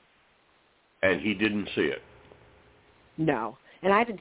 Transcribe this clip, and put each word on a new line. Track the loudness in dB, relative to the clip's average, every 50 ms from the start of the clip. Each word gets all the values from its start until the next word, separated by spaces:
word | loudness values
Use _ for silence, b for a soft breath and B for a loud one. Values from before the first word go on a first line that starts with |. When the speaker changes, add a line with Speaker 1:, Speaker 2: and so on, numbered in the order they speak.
| _ _ _ _ _ _ _ _ _ _ _ _ _ _ _ _ _ _ _ -2 0
Speaker 1:
And | 0 0 0
he | 0 -2 -2
didn't | 0 0 0 0 -2 -6 -4 -2
see | 0 0
it? | 0 0 -4 -10 -16 -20 -20 -20 -20 -20 -20 -20 -20 -20 -20 _ _ _ _ _ _ _ _ _ _ _
Speaker 2:
No. | -2 0 0 0 0 -2 -6 -8 -12 b b b b b
And | 2 2
I | 2 2
didn't | 0 -4 -8